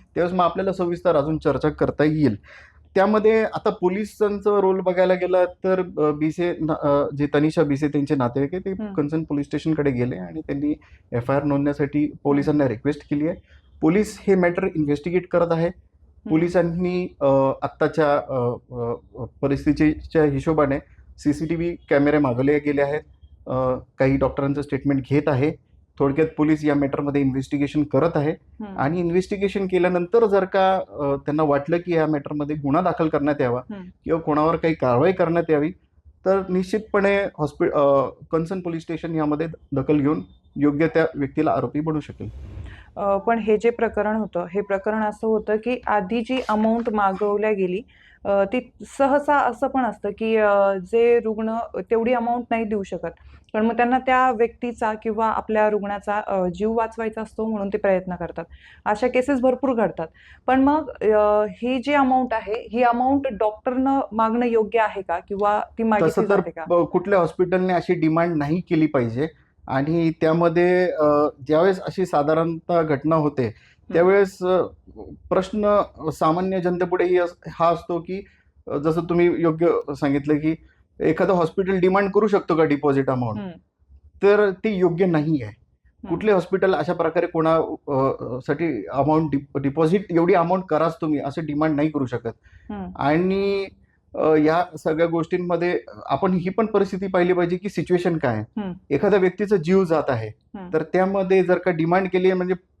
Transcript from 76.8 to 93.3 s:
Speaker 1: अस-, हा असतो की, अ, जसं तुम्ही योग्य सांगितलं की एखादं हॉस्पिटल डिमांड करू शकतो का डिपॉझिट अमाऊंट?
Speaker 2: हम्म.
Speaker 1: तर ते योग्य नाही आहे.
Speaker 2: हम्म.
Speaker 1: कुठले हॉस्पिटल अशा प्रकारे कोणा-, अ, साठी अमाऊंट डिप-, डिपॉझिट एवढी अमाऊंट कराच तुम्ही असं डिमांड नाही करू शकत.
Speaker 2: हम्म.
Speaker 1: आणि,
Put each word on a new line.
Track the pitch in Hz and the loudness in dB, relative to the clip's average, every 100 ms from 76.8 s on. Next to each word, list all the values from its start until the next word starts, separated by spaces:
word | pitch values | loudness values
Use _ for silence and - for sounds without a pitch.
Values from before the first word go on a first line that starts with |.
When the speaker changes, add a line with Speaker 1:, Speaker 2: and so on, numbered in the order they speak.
| 180 180 175 180 | -2 0 2 2
Speaker 1:
अस-, | 175 - - - | 0 -6 -12 0
हा | 170 | 0
असतो | 165 - 170 | 0 -4 -6
की, | 165 190 196 _ _ _ - | -6 -10 -12 _ _ _ -8
अ, | 143 | -2
जसं | 156 165 | 0 0
तुम्ही | 170 175 175 - | 0 2 2 2
योग्य | 170 160 170 - - | 0 2 2 2 -2
सांगितलं | 139 147 143 143 151 | -4 0 0 0 0
की | 156 160 - _ _ - | 0 -4 -10 _ _ -4
एखादं | - 156 185 | -2 2 2
हॉस्पिटल | 180 165 - 190 190 | 2 0 -2 -2 2
डिमांड | 185 190 202 | 2 2 2
करू | 202 208 | 2 2
शकतो | 190 - 160 | 2 2 2
का | |
डिपॉझिट | 156 143 147 139 135 | 2 2 2 2 0
अमाऊंट? | 127 120 107 | 0 -2 -4
Speaker 2:
हम्म. | 185 170 _ _ _ - - - | -8 -12 _ _ _ -20 -20 0
Speaker 1:
तर | 196 208 208 | 4 4 2
ते | 185 220 190 | 0 -2 2
योग्य | 180 160 190 | 0 2 2
नाही | 160 151 151 | 2 0 -2
आहे. | 107 | -4
Speaker 2:
हम्म. | - _ _ _ _ 196 | -14 _ _ _ _ -6
Speaker 1:
कुठले | 170 214 | -2 2
हॉस्पिटल | 190 170 190 190 185 | 2 2 0 2 2
अशा | 156 | 0
प्रकारे | 170 160 170 170 | -2 0 0 -2
कोणा-, | 165 160 160 - 156 - | 0 2 2 0 -4 -4
अ, | 135 135 - 123 127 143 | 0 0 -2 -6 -8 -4
साठी | 147 170 120 92 | -2 -2 -4 -6
अमाऊंट | 127 139 156 156 | -2 2 2 2
डिप-, | 139 139 143 | -2 -4 -4
डिपॉझिट | 135 139 160 196 - | -4 0 2 2 0
एवढी | 170 170 | 0 4
अमाऊंट | 190 170 185 | 4 2 0
कराच | 180 151 160 160 | 0 0 0 -2
तुम्ही | 160 143 | -2 -2
असं | 135 143 156 | -4 -6 -6
डिमांड | 147 156 147 | -2 0 0
नाही | 156 | 0
करू | 147 127 | -2 -4
शकत. | 120 117 - - - - | -4 -8 -12 -20 -20 -14
Speaker 2:
हम्म. | 208 190 185 | -12 -10 -4
Speaker 1:
आणि, | 139 156 185 | 0 2 0